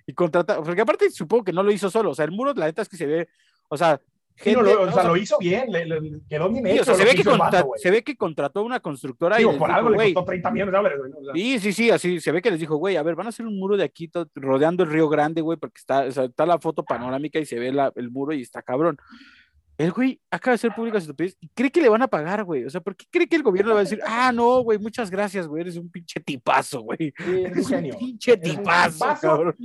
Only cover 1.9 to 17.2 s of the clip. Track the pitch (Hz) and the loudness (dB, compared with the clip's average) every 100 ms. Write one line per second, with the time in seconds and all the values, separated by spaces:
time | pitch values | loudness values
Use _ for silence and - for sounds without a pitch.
1.9 | 220 202 139 151 196 269 254 156 165 214 | 0 0 0 -2 -2 -2 -2 -2 -4 -8
2.9 | 165 147 160 165 _ _ _ _ 147 165 | -6 -2 -2 -4 _ _ _ _ 0 2
3.9 | 143 - _ _ _ - 247 202 208 180 | 2 -2 _ _ _ 2 4 6 6 4
4.9 | 185 170 170 214 294 175 196 254 170 165 | 2 4 2 2 0 2 0 -2 -4 -4
5.9 | 160 156 147 - 151 185 240 220 - 233 | -6 -6 -12 -8 -4 -2 0 2 2 4
6.9 | 190 220 269 - 233 160 185 143 123 180 | 4 4 4 4 4 4 2 0 -2 2
7.9 | 214 240 269 196 151 143 196 226 247 180 | 2 0 -6 -6 -4 -4 -4 -6 -6 -8
8.9 | 139 139 120 170 220 226 143 - 185 226 | -10 -10 -2 2 4 4 2 0 2 2
9.9 | 208 220 180 180 185 175 226 196 190 208 | 4 4 2 -2 -4 -2 -2 0 2 2
10.9 | 143 131 147 139 139 226 262 196 190 233 | -2 -8 -12 -8 -4 -2 -2 -2 0 2
11.9 | 170 180 175 160 156 226 165 160 151 185 | 4 2 -2 -2 0 0 -2 -2 -2 0
12.9 | 180 156 160 214 - 226 202 190 202 156 | -2 -2 -4 -8 -8 -8 -6 -2 0 -2
13.9 | - 165 175 165 - 135 135 151 175 170 | -4 -10 -8 -8 -8 0 2 2 2 0
14.9 | 156 160 151 147 165 156 160 127 - - | 2 2 2 0 0 -4 -4 -8 -14 -2
15.9 | 139 131 135 127 - 160 165 160 156 156 | 0 0 -2 -4 0 0 2 0 -4 -4
16.9 | 120 123 131 | -4 -4 -6